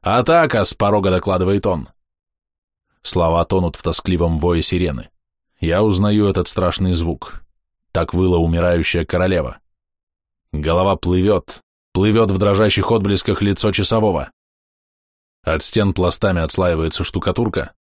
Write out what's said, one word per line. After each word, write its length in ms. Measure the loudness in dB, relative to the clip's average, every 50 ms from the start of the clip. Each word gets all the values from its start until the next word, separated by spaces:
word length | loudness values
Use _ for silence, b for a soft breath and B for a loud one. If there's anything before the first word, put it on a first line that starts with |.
«Атака!» — 640 | -2 0 0 0 2 4 4 4 4 2 2 0 0
с 80 | 0 0
порога 380 | _ 0 2 2 2 2 2
докладывает 560 | 0 0 0 0 0 0 0 0 0 0 0
он. 220 | -2 -4 -4 -6 -12 _ _ _ _ _ _ _ _ _ _ _ _ _ _ _ _ _ _ _ _ _ _ _
Слова 420 | -4 -2 0 0 2 2 0 0
тонут 320 | 0 0 0 0 -2 -4
в 60 | -6 -6
тоскливом 560 | -4 -4 -4 -2 -2 0 0 0 0 0 0
вое 240 | 0 0 0 0 0
сирены. 480 | 0 0 0 -2 -2 -4 -8 -12 -16 _ _ _ _ _ _ _ _ _ _
Я 220 | -4 -2 0 2 2
узнаю 440 | 2 2 2 2 2 2 2 2
этот 220 | 2 2 0 -2 -2
страшный 460 | -2 0 0 0 0 0 0 0 0
звук. 480 | 0 0 -2 -4 -6 -10 -14 -16 -16 -18 _ _ _ _ _ _ _ _ _ _
Так 220 | -4 -4 -2 0
выла 240 | 0 2 2 2 2
умирающая 680 | 2 2 0 2 2 2 2 0 0 -2 -2 -4 -4
королева. 540 | -2 -2 0 0 0 0 -2 -2 -4 -10 -14 _ _ _ _ _ _ _ _ _ _ _ _ _ _ _ _ _ _ -8
Голова 440 | -6 -2 0 0 2 2 2 0
плывет, 640 | 0 -2 0 0 2 2 2 0 0 -2 -6 -16 -18 _ _ _ _ _ _ _
плывет 380 | 0 2 2 4 4 2 2
в 80 | 2 0
дрожащих 520 | 2 2 2 4 2 2 2 0 0 0
отблесках 520 | 0 0 2 0 -2 -2 0 -2 -2 0 0
лицо 300 | -2 0 0 0 -2 0
часового. 580 | 0 0 0 0 2 2 2 0 -2 -4 -8 _ _ _ _ _ _ _ _ _ _ _ _ _ _ _ _ _ _ _ _ _ _ _
От 200 | -4 -2 -2 -2
стен 300 | -2 0 0 0 0 0
пластами 480 | 0 0 0 0 0 0 0 0 0
отслаивается 640 | -2 -2 -2 0 0 0 0 0 -2 -2 -2 -4 -6
штукатурка. 680 | -4 -4 -4 -4 -2 -2 -2 -2 -2 -2 -4 -6 -8 _ _ _